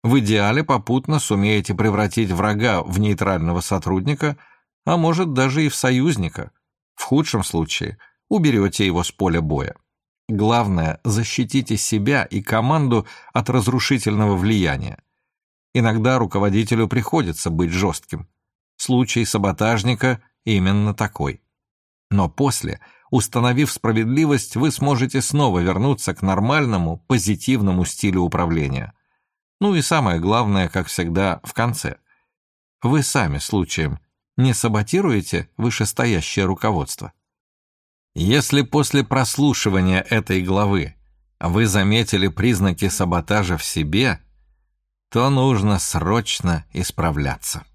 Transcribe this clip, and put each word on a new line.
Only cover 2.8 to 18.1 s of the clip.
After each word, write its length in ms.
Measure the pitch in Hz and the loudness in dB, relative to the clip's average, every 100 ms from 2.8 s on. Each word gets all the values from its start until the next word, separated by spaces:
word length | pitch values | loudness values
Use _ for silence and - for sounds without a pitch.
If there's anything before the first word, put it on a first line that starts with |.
в 160 | - 92 | -2 -2
нейтрального 600 | 104 98 98 92 80 87 | 0 0 0 0 0 -2
сотрудника, 760 | - 95 87 92 107 147 151 143 - _ _ _ - | -2 -4 0 -2 -2 -2 -4 -4 -16 _ _ _ -2
а 100 | 170 | 0
может 380 | 165 165 180 | 2 0 0
даже 320 | 131 131 143 151 | 0 0 2 0
и 40 | |
в 60 | - | 0
союзника. 760 | 131 127 147 127 85 - - _ _ _ _ - | 0 2 2 0 -4 -6 -14 _ _ _ _ -12
В 80 | |
худшем 400 | - 135 160 113 | 0 0 2 -2
случае – 540 | - 85 80 - - - - _ _ | -2 -2 -4 -4 -8 -10 -20 _ _
уберете 560 | 214 156 117 98 - 98 | 2 2 2 2 2 0
его 180 | 85 | 0
с 80 | 87 | -2
поля 300 | - 95 82 | -2 0 0
боя. 340 | 78 73 69 - _ _ _ _ - | 0 -2 -4 -10 _ _ _ _ -6
Главное, 720 | 107 107 117 104 92 80 - | 0 2 2 2 0 0 -2
защитите 720 | 123 107 113 - 117 135 123 110 | -2 -2 -2 -4 -2 -2 -2 -4
себя 480 | - 110 104 143 | -2 -2 0 0
и 180 | - 101 | -2 -6
команду 640 | - 113 120 156 139 117 - - - | -2 0 2 2 2 0 -2 -14 -6
от 160 | 127 113 | -4 0
разрушительного 880 | 123 110 127 - 131 107 104 104 98 | 0 2 0 0 0 0 2 2 2
влияния. 680 | 98 110 85 69 - - _ _ _ _ _ _ _ | 2 2 2 -2 -8 -14 _ _ _ _ _ _ _
Иногда 440 | 127 113 110 113 131 | 0 2 2 2 2
руководителю 680 | 104 101 101 98 110 113 110 | 0 2 2 2 2 0 2
приходится 640 | - 107 165 95 78 - | 0 0 -2 -2 -4 -4
быть 220 | 80 87 | -2 0
жестким. 580 | 90 98 80 - | 0 -2 -2 -10